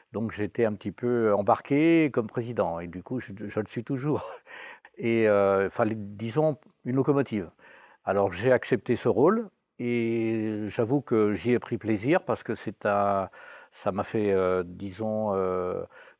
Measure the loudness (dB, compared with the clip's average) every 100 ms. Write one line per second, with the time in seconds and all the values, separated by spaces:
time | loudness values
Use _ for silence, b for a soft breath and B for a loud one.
0 | B -6 -6 -4 -4 0 0 -2 -8 -6
1 | -2 2 2 2 4 2 2 2 4 4
2 | 4 0 -4 -4 -4 -2 -2 -2 -8 -10
3 | -8 -8 -8 -10 -8 -4 -4 -6 -6 -4
4 | -2 -2 -4 B B B B B B -6
5 | 0 4 4 6 4 4 2 0 0 -2
6 | -8 -8 -4 0 0 0 -8 _ -2 0
7 | 2 2 0 -2 -6 -12 B B B B
8 | 0 2 2 2 2 2 2 -2 0 0
9 | 0 4 4 2 -2 _ _ -8 -4 0
10 | 0 0 0 0 -2 -4 -4 -2 0 0
11 | 2 2 2 2 0 0 0 -6 -2 -2
12 | 2 0 0 -4 -4 -8 -8 -4 0 0
13 | 2 0 -4 B B B B -8 -4 -2
14 | -2 0 2 2 2 0 -2 -8 -12 -6
15 | -4 -2 -2 0 0 -2 -4 -6 -10 B
16 | B